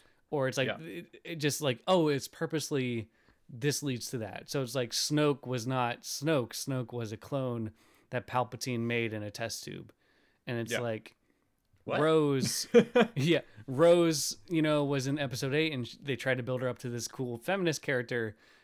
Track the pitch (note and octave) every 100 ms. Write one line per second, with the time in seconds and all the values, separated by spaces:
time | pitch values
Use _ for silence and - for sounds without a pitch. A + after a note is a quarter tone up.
0 | - _ - D3+ C3 B2+ A#2+ G2+ D#3+ F3+
1 | E3+ - E3 E3 C#3+ - D3 A#2+ - F#3
2 | D#3 C#3 - - E3 D#3+ - C#3+ B2+ A#2
3 | A2 _ _ _ - B2 D3 C3+ C#3+ B2
4 | - B2+ G#2 - - D3 B2+ C3 A#2+ -
5 | - D3+ D3+ C3+ B2 B2+ A#2 C3 A#2+ B2
6 | - - C#3+ D3+ A2+ - - C3 A#2 A#2+
7 | A2 A2 - C#3 C3 A#2+ A2 - _ _
8 | - B2 - B2 A2+ B2 C3+ A#2+ A#2 A#2
9 | A#2 G#2+ G#2 - A#2 - - F#2+ F#2 _
10 | _ _ _ _ - A#2+ A2+ A2+ A#2 A2
11 | - _ _ _ _ _ _ _ - C3
12 | D#3 D#3+ D3 C3+ A#2 - - A#3+ A#3 B3
13 | A3+ - D3 D3+ - - - C3 E3+ F3
14 | E3+ D3 - - - E3 D#3 D3+ C#3 C#3+
15 | C3 D3 C#3 A#2+ C3+ D3 D#3+ C#3 A#2 -
16 | C#3+ B2 C3 B2+ A#2+ B2+ B2+ A#2+ B2+ A#2+
17 | A#2 - B2+ A#2 - G3 F3 D3 - B2+
18 | A#2+ B2 A2 - - -